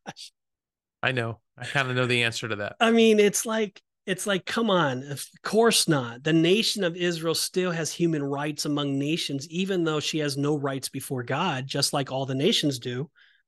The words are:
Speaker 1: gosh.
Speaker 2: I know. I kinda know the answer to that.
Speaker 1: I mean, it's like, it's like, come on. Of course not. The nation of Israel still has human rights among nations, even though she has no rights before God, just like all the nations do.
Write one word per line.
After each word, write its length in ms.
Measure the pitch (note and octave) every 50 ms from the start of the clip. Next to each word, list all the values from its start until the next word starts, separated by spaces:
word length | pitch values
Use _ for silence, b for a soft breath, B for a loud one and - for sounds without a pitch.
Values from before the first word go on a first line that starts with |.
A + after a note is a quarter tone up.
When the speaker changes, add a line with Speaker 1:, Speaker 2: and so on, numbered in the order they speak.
| _
Speaker 1:
gosh. 260 | E3+ - - - - _ _ _ _ _ _ _ _ _ _ _ _ _ _
Speaker 2:
I 100 | - B2+
know. 280 | C3 B2 A#2 A#2 A#2 - _ _ _
I 100 | - B2
kinda 260 | - - C#3+ C3 B2+ B2
know 120 | B2+ B2+
the 160 | B2 B2 A#2+
answer 260 | A#2 A#2 A2+ - B2 A2
to 80 | G#2+
that. 200 | G2+ G2+ - - -
Speaker 1:
I 100 | A3+ A3+
mean, 300 | A#3 A3+ A3+ A3+ G#3+ G#3
it's 240 | G#3 G3+ G3+ - -
like, 360 | A3+ A3 A3+ G#3+ G3 - - - _ _ _ _
it's 200 | G#3 F#3 F3+ -
like, 200 | G#3 G3 F3+ -
come 240 | - - A#3 A#3+ G#3+
on. 320 | F#3+ F3 D#3 C#3 B2+ B2+ C#3
Of 220 | C#3+ C#3 - - - - _
course 460 | - - - A3 A#3 A3+ G#3+ - - E3+
not. 360 | D#3 C#3 B2 A#2 A#2 B2 C#3
The 80 | D#3
nation 500 | D#3+ E3 D#3+ E3+ F#3+ A3+ A3 - - G3+ F#3+
of 120 | E3+ E3+
Israel 380 | F#3 F3 F3 E3+ D#3+ E3 E3 D#3
still 360 | - - - - F#3 F3+ F3+
has 220 | E3 E3 D#3 D3
human 320 | - - E3+ E3+ D#3+ D3 C#3+
rights 400 | C#3 C#3 C#3 D3 D3+ D3+ - -
among 340 | D#3+ C#3+ C#3+ C#3+ C#3+ C#3 C3+
nations, 480 | C#3+ D3 E3 E3+ - - C#3 C#3 - -
even 360 | D#3 F3+ F#3+ F#3+ G3 F3+ E3
though 160 | D#3+ D#3 D3+
she 180 | - - - D#3
has 180 | D3+ D3 C3+
no 200 | C#3 C#3+ D3 D#3
rights 320 | C#3+ C#3 C3+ C3+ C3+ - -
before 340 | - C3+ - - C#3 B2+
God, 440 | A#2+ A2+ C3+ D3 F#3 F#3 C#3+ C3 C#3
just 260 | C3+ - C#3+ C#3 -
like 180 | - C#3+ C3 -
all 160 | C3 C3+ C#3
the 80 | C3 C3
nations 440 | C3 D3 G#3 A#3+ - - D3 C3 A#2+
do. 320 | - B2 B2 B2 D3+ - b b b b b b b